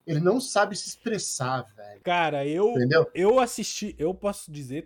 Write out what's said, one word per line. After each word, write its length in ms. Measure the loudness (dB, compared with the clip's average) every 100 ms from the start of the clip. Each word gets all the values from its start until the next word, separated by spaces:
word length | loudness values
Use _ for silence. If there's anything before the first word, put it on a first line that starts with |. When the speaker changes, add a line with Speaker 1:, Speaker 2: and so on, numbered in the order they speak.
| -4
Speaker 1:
Ele 140 | 0
não 200 | 2 2
sabe 360 | 0 0 0 -2
se 140 | -10
expressar, 760 | -10 -4 -4 -4 -4 -4 -4 -6 -16
velho. 260 | -20 -8
Speaker 2:
Cara, 420 | -2 2 2 0 -2
eu, 240 | 2 2
Speaker 1:
Entendeu? 400 | 4 4 4 4 2
Speaker 2:
eu 240 | 4 4
assisti, 560 | 2 -2 -8 -6 -8 -4
eu 160 | -4
posso 380 | -2 -6 -6 -10
dizer, 320 | -14 -10 -10